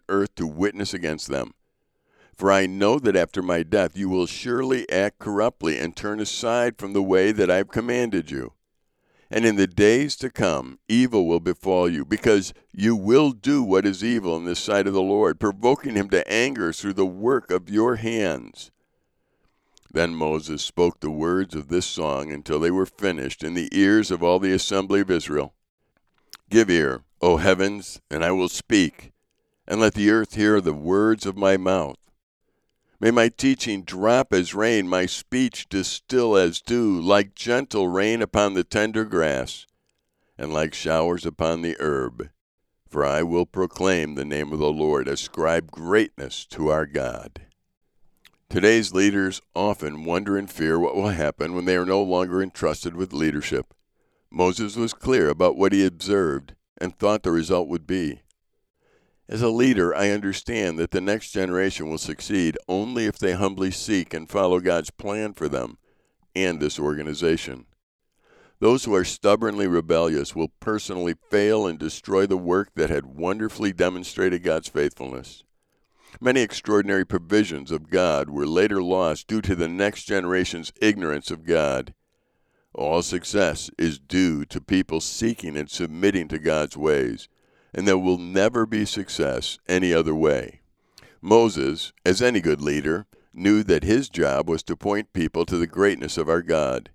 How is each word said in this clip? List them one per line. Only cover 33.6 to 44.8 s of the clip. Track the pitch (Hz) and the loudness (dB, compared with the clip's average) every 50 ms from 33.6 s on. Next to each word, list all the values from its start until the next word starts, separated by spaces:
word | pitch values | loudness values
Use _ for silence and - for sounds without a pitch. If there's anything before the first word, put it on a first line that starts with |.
| - 120 101 95 | -2 -6 -6 -6
drop | 87 - 95 92 101 113 120 131 135 - | -8 -10 -4 0 2 4 4 4 2 2
as | 104 90 87 85 - | 2 0 0 0 -2
rain, | 101 110 117 117 107 92 | 0 2 2 2 2 2
my | 87 92 92 92 | 2 0 0 0
speech | 90 - - - - 123 127 131 120 - - - - | -2 -4 -8 -8 -4 -2 0 0 -2 -4 -8 -10 -6
distill | 101 98 90 - - - - - 131 127 120 113 104 | -4 -4 -4 -4 -6 -10 -6 -2 2 2 4 4 6
as | 95 90 85 82 - | 6 4 4 2 -2
dew, | - - 120 120 117 104 95 85 | -4 -2 0 2 2 2 0 2
like | 82 92 101 104 101 98 - | 2 4 4 4 4 0 -6
gentle | - - 120 120 127 139 - - 104 95 90 | -8 -2 0 0 0 0 -2 -2 0 0 0
rain | 87 95 101 110 113 117 | 2 2 2 2 0 0
upon | 107 90 - 107 104 98 98 | -2 0 2 2 2 2 2
the | 92 | -2
tender | 85 - - 107 107 110 104 110 110 | -2 -2 0 -2 0 0 0 -2 -2
grass, | 104 92 85 80 76 69 65 62 - - - - _ _ _ _ _ _ _ _ _ _ _ _ _ _ - | 0 0 0 2 2 0 -2 -4 -8 -10 -16 -18 _ _ _ _ _ _ _ _ _ _ _ _ _ _ -10
and | 67 78 78 | -8 -4 -2
like | 78 78 78 | -2 -2 -2
showers | - - - 80 80 80 82 87 87 87 - | -4 -6 -4 0 0 2 2 0 -2 -2 -4
upon | 82 76 - 82 80 82 82 | -6 -4 -2 -2 -2 -2 -2
the | 85 85 78 - | -4 -4 -4 -2
herb. | 76 76 71 67 64 60 58 55 - 71 _ _ _ _ _ _ _ _ _ _ _ _ | -2 -2 0 -2 -4 -6 -8 -10 -14 -14 _ _ _ _ _ _ _ _ _ _ _ _
For | - 73 71 | -4 -2 0
I | 69 71 78 85 | 0 0 0 0
will | 85 85 87 87 | 0 0 0 0
proclaim | - - 92 92 82 - - 92 95 92 85 76 76 73 | 0 -2 -4 -4 -4 -2 0 0 2 2 2 0 -2 -6
the | 67 71 | -8 -6
name | 73 71 76 76 73 | -6 -4 -6 -4 -4
of | 78 76 | -4 -2
the | 76 76 | -2 0
Lord, | 78 76 | 0 0